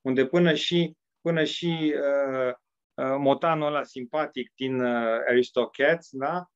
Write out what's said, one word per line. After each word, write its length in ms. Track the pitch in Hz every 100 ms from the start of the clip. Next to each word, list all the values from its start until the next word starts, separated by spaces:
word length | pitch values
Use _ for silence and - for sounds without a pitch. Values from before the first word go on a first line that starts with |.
Unde 260 | 135 127 135
până 280 | 175 175
și, 420 | 151 - 175 170 - _ _
până 240 | 170 165
și, 500 | 151 - 170 165 156
uh, 580 | 143 143 139 139 131 127 123 _ _ _
uh, 220 | - 135 135
motanul 480 | 139 135 170 160 151
ăla 160 | 147
simpatic 680 | 127 - 123 156 147 131 123
din, 260 | _ 131 131
uh, 400 | 123 120 117 113 -
Aristocats, 800 | 123 123 - 117 - 143 170 -
da? 340 | 135 139 175 175